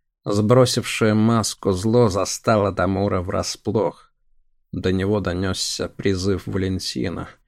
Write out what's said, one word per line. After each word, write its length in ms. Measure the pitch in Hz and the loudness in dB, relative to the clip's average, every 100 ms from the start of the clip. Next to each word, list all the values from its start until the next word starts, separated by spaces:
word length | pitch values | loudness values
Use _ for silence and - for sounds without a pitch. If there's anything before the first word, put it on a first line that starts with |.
| _ _ - | _ _ -4
Сбросившая 880 | 104 107 127 123 - - - 110 | 0 4 6 6 2 -4 0 2
маску 580 | 107 110 117 101 - - | 4 4 2 0 -2 -2
зло 380 | 92 110 120 117 | 0 2 4 4
застала 600 | 101 92 - - 107 98 | 2 -2 -2 2 2 2
Дамура 520 | 92 90 95 101 95 | 0 0 0 0 -2
врасплох. 880 | 90 92 90 - - 107 87 - _ _ _ _ _ _ _ | -2 -4 -4 -6 -4 -2 -2 -4 _ _ _ _ _ _ _
До 220 | - 92 | -6 -2
него 280 | 92 95 104 | 0 0 0
донёсся 680 | 95 87 95 95 - - 85 | -2 -2 -2 -4 -6 -6 -8
призыв 540 | - 101 92 95 92 - | -4 -2 0 0 -2 -4
Валентина. 800 | 101 95 92 - 131 110 85 - - | -4 -2 -4 -6 -6 -6 -6 -12 -16